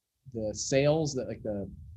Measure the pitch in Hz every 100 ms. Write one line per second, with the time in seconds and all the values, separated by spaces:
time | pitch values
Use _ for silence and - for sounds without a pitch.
0 | _ _ - 120 107 101 - 135 147 156
1 | 147 127 107 107 110 101 90 - -